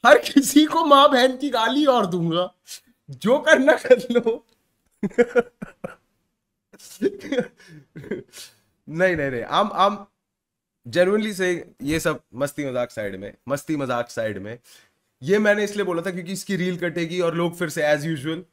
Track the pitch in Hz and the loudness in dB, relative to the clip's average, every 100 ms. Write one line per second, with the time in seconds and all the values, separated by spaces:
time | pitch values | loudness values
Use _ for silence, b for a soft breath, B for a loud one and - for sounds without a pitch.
0 | 233 285 - - 269 294 302 330 330 277 | 8 6 6 2 4 4 4 2 6 8
1 | 277 269 262 254 285 233 226 269 294 247 | 8 6 2 0 -4 -2 0 2 2 2
2 | 196 175 165 165 180 _ B B B _ | 2 -2 -2 -2 -4 _ B B B _
3 | - 131 202 277 302 311 269 240 - 247 | -20 -6 0 2 4 4 4 0 4 4
4 | - 233 233 226 _ _ _ _ _ _ | 4 -2 0 -4 _ _ _ _ _ _
5 | 202 - 233 240 233 _ - _ - - | -6 0 0 0 -2 _ -20 _ -18 -18
6 | _ _ _ _ _ _ _ - - - | _ _ _ _ _ _ _ -20 -20 -6
7 | 392 403 - 269 - _ - 156 _ - | -6 -4 -6 -4 -6 _ -20 -20 _ -20
8 | - 202 - B B B B _ - 160 | -12 -12 -12 B B B B _ -12 -2
9 | 185 170 139 123 - 156 208 170 196 208 | 0 0 -4 -6 -2 -2 -2 2 0 0
10 | - _ _ _ _ _ _ _ 123 151 | -14 _ _ _ _ _ _ _ -6 2
11 | 180 214 214 185 185 175 - _ 139 160 | 2 2 -2 -2 -2 -2 -6 _ -4 -2
12 | 165 147 _ 113 139 - 143 123 120 - | -2 -4 _ -6 -6 -6 -6 -6 -6 -6
13 | 104 95 101 - - 139 - 151 131 120 | -8 -8 -14 -16 -8 -8 -4 -6 -2 -4
14 | 120 - 110 101 101 120 b b b b | -4 -6 -6 -6 -10 -14 b b b b
15 | _ _ 131 202 214 208 202 208 185 170 | _ _ -2 0 2 0 -2 -4 -4 -4
16 | 180 180 170 190 - 190 180 175 175 160 | -6 -8 -10 -12 -6 -4 -4 -4 -6 -6
17 | 165 180 170 165 175 170 170 156 151 147 | -6 -2 -2 -2 -4 -4 -8 -2 0 0
18 | 156 156 139 160 180 | -2 -6 -6 -10 -12